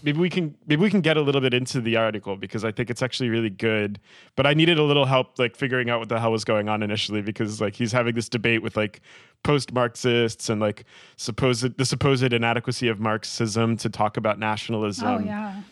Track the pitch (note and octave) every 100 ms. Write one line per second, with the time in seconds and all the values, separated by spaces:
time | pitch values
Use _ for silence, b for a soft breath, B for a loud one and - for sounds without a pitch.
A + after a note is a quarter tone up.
0 | D3 D3 F3+ F3+ D#3+ - - D3+ G#3 G3
1 | D#3 D#3 C#3 C#3 C3 B2 B2+ C3+ A2+ A2+
2 | A2 G#2+ G2+ G2 G2+ A2+ A2 G#2+ A#2+ A#2
3 | B2+ - B2+ A2+ A2+ F#2+ A2+ G#2+ G#2 G#2
4 | B B B - C3+ D3+ E3 D#3+ D3+ C#3+
5 | C3+ C3 B2+ - A#2+ - C3+ B2+ A#2+ A#2
6 | A2 A2+ A2+ A2+ G#2+ A2 G#2 G#2+ G#2 G#2+
7 | - G#2 G2+ G2+ A2 G#2+ G#2 - A#2 B2+
8 | A#2 A#2 A2 A#2+ A#2 A2+ A2 G#2+ G#2+ -
9 | - B B B - D3 - B2+ A#2+ -
10 | B2+ A#2+ A#2 - - G#2+ G#2+ G#2 - B
11 | B B - G#2+ C3 A#2 B2+ A#2 B2+ B2+
12 | D3 C3+ C3 A#2 A#2 A#2 A#2+ A#2+ A#2+ G#2
13 | A2 G#2+ - - A2+ G#2+ A2+ A2 A#2 -
14 | G#2+ B2 A2 G2+ A2 G#2+ - A2 G#2+ F#2
15 | A#3+ - G2+ - G2+ F#2+ -